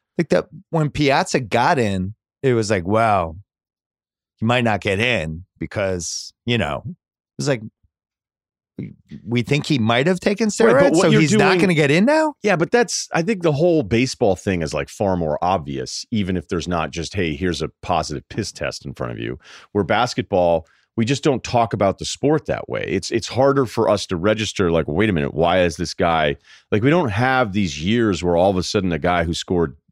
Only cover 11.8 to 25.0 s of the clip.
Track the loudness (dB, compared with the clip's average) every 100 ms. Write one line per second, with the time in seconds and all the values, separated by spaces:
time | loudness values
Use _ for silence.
11.8 | 4 4 4 2 0 -2 -2 0 2 2
12.8 | 0 -2 -4 -4 -2 0 0 2 2 2
13.8 | 2 0 0 0 0 2 0 -2 -2 -4
14.8 | -6 -2 0 0 0 -2 0 0 -2 -8
15.8 | -8 -10 -6 -4 -2 -4 -4 -6 -2 -2
16.8 | -4 -6 -8 -4 -4 -2 -4 -4 -6 -10
17.8 | -4 -2 -2 -8 -10 -8 -8 -8 -8 -8
18.8 | -12 -10 -10 -8 -10 -10 -14 -20 -6 -4
19.8 | 0 0 0 -2 -2 2 2 2 -2 _
20.8 | _ -4 -2 0 0 -2 0 0 0 2
21.8 | 0 0 -6 -4 0 0 -2 -6 -6 -8
22.8 | -4 -4 -2 -4 -2 2 2 4 0 0
23.8 | 2 2 0 -2 0 0 -2 0 2 2
24.8 | 0 0